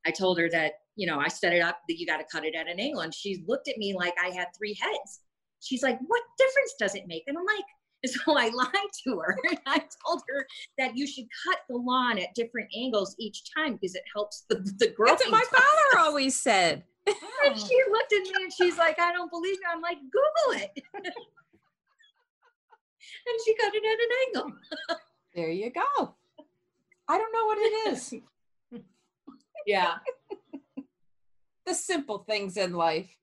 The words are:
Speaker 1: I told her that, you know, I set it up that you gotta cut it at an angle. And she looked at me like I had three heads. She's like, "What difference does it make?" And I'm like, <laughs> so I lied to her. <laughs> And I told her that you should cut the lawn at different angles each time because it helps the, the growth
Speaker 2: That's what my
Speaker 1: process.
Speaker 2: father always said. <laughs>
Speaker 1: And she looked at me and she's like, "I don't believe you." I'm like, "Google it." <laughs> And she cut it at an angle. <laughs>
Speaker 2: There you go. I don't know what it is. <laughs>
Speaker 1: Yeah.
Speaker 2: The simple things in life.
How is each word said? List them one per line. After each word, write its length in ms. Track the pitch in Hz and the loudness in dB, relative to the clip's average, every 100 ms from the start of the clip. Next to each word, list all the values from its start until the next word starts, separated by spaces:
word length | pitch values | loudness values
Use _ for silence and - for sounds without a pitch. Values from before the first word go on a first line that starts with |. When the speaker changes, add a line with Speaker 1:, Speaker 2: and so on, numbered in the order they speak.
Speaker 1:
I 60 | 165 | -4
told 280 | 165 185 170 | 0 2 2
her 120 | 165 | 0
that, 240 | 165 156 - _ - | 0 -2 -4 _ -6
you 100 | 175 | -2
know, 120 | 147 | 0
I 100 | 156 | -2
set 260 | - 180 | 0 2
it 80 | 175 | 4
up 160 | 170 - - | 2 -2 -6
that 100 | 165 | -6
you 60 | 170 | -2
gotta 180 | 156 156 | -4 -4
cut 140 | 160 | -6
it 100 | 156 | -4
at 140 | 160 160 | -6 -8
an 100 | 175 | -4
angle. 220 | 254 285 | -4 -4
And 140 | 160 | -6
she 280 | - 202 185 160 | -8 -8 -6 -4
looked 200 | 269 294 | -4 -4
at 100 | 220 | -6
me 160 | 202 185 | -4 -2
like 160 | 175 175 | -2 -2
I 60 | 180 | -4
had 200 | 180 175 | -4 -8
three 220 | - 208 202 | -6 -8 -4
heads. 420 | 392 - - - _ _ _ _ | -4 -4 -8 -20 _ _ _ _
She's 220 | - 254 | -8 -2
like, 160 | 269 240 311 | 0 -2 0
"What 160 | 480 466 - | -2 -2 2
difference 360 | 523 571 523 - | 4 4 0 -2
does 160 | 202 | -2
it 100 | 196 175 | -2 -8
make?" 160 | 165 - | -10 -6
And 120 | 302 | -4
I'm 60 | 370 | -2
like, 180 | 415 - _ _ _ | -4 -6 _ _ _
<laughs> 20 | 254 | -6
so 300 | 254 - 285 | -2 4 4
I 140 | 233 | 4
lied 400 | 240 254 392 403 - | 2 0 0 -2 -6
to 140 | - 196 | -4 -2
her. 200 | 160 190 | 0 0
<laughs> 60 | 339 | 0
And 100 | 349 | -2
I 180 | - 302 - - - | 2 0 0 -8 -4
told 140 | 320 - | -4 -4
her 180 | 277 269 - - - | -6 -6 -12 -12 -4
that 180 | 254 | -4
you 120 | 233 285 | -2 -6
should 180 | 262 233 - 349 | -8 -14 -8 -4
cut 120 | 370 - | -4 -2
the 60 | 247 | -4
lawn 420 | 247 254 247 208 | 0 2 2 0
at 160 | 180 | -4
different 340 | - 233 233 208 208 | -4 -4 -6 -8 -6
angles 400 | 254 220 196 - | -2 -2 -2 -6
each 220 | 214 - - 311 | -10 -10 -8 -4
time 160 | 311 214 | -4 -4
because 140 | 185 | -6
it 80 | 180 - | -8 -10
helps 300 | 208 208 - _ | -8 -8 -10 _
the, 60 | 190 196 - | -2 -2 0
the 100 | 233 | 0
growth 300 | - 226 320 | 4 4 6
Speaker 2:
That's 40 | |
what 60 | 480 | 6
my 120 | 440 494 | 4 6
Speaker 1:
process. 180 | 508 539 622 571 | 6 8 8 8
Speaker 2:
father 100 | 415 320 | 6 4
always 320 | 294 269 - | 4 0 0
said. 460 | - 202 170 147 - _ - | 4 4 4 2 -8 _ -2
<laughs> 0 | |
Speaker 1:
And 500 | 403 392 523 571 554 | -2 -6 2 2 2
she 220 | - 508 523 | 2 4 4
looked 220 | 427 539 | 2 2
at 100 | 415 | 0
me 80 | 381 381 | 2 -4
and 100 | 370 | -4
she's 240 | - 359 330 | 2 2 4
like, 220 | 330 320 | 2 4
"I 100 | 349 | 0
don't 180 | 349 349 | 0 -6
believe 240 | 339 359 | -6 -4
you." 120 | 381 359 | -4 -4
I'm 80 | 330 | -4
like, 160 | 339 320 | -6 -8
"Google 640 | 269 440 587 640 554 392 | -2 2 2 4 2 0
it." 180 | 587 - - | -4 -12 -14
<laughs> 220 | 403 370 - - _ _ _ _ _ _ _ 831 _ 480 _ 480 _ _ - _ _ - - 494 | -12 -10 -12 -18 _ _ _ _ _ _ _ _ _ _ _ _ _ _ -20 _ _ -20 -12 -4
And 140 | 453 | -2
she 100 | 453 440 | 2 2
cut 160 | 427 | 2
it 80 | 427 | 0
at 560 | 427 440 466 494 523 359 | 0 0 0 2 0 -2
an 60 | 302 | -6
angle. 100 | - - - - 330 | -12 -14 -12 -6 -8
<laughs> 380 | _ _ _ | _ _ _
Speaker 2:
There 160 | 175 160 | -6 -4
you 200 | 175 226 | -4 -4
go. 420 | 330 508 554 277 _ _ - - _ _ _ _ _ - | -2 0 0 -2 _ _ -20 -20 _ _ _ _ _ -2
I 100 | 339 | 0
don't 140 | 453 | 0
know 140 | 453 440 | 0 0
what 120 | 427 | 2
it 340 | 440 427 440 | 2 2 -2
is. 220 | 277 - 233 _ _ _ _ _ | -4 -8 -14 _ _ _ _ _
<laughs> 120 | 240 - _ _ _ - - _ 640 415 | -20 -20 _ _ _ -20 -20 _ -10 0
Speaker 1:
Yeah. 280 | 392 349 - - 508 _ 403 _ 285 _ - - _ _ _ _ _ _ _ - | 2 2 -2 -8 -12 _ -18 _ -20 _ -16 -16 _ _ _ _ _ _ _ -6
Speaker 2:
The 60 | |
simple 440 | 359 - 349 277 202 208 | -6 -2 -4 -2 -8 -4
things 300 | 208 196 185 | -4 -4 -2
in 160 | 185 | -2
life. 340 | 175 165 160 185 _ | 2 2 0 -6 _